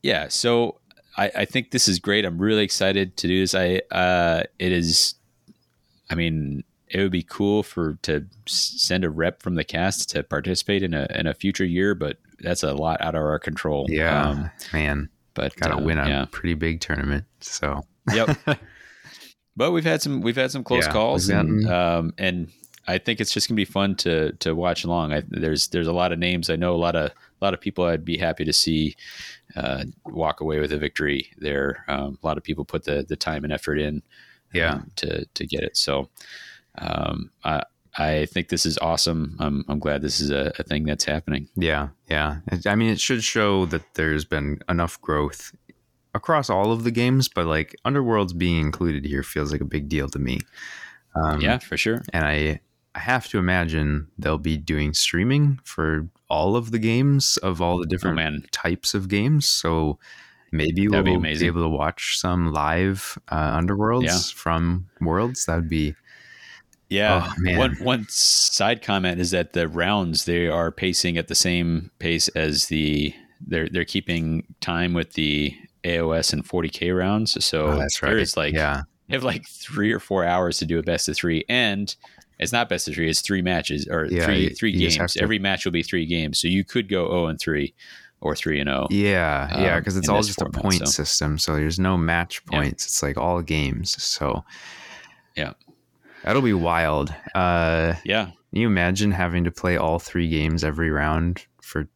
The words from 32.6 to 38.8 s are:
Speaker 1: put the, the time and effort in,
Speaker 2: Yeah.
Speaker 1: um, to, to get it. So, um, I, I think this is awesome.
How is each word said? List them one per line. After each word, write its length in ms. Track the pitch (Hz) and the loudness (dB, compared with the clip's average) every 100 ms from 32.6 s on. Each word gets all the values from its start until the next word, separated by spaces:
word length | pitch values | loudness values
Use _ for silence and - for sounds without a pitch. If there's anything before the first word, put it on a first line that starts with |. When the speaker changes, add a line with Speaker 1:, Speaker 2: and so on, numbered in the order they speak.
| 71 | -4
Speaker 1:
put 180 | 80 | -6
the, 220 | - 71 67 | -2 -4 -4
the 80 | 76 | -6
time 300 | - 76 76 | -4 -4 -4
and 80 | |
effort 260 | 76 - 76 | -4 -2 -2
in, 220 | 76 76 - - - _ _ | -2 -4 -10 -20 -20 _ _
Speaker 2:
Yeah. 200 | 90 82 | -2 0
Speaker 1:
um, 180 | 71 - - | -2 -8 -8
to, 260 | - 78 | -4 -4
to 240 | - - - | -6 -8 -6
get 160 | 76 | -4
it. 140 | - - | -4 -2
So, 320 | - 69 69 - - - - - _ - | 0 -2 -4 -14 -20 -20 -20 -20 _ -12
um, 540 | 50 50 - - - _ - | -6 -2 -2 -4 -8 _ -4
I, 180 | 76 - _ _ - | -4 -4 _ _ -2
I 280 | 78 78 76 | 0 2 0
think 240 | 90 82 | -2 -2
this 160 | 85 82 | 0 0
is 120 | |
awesome. 580 | 76 | 0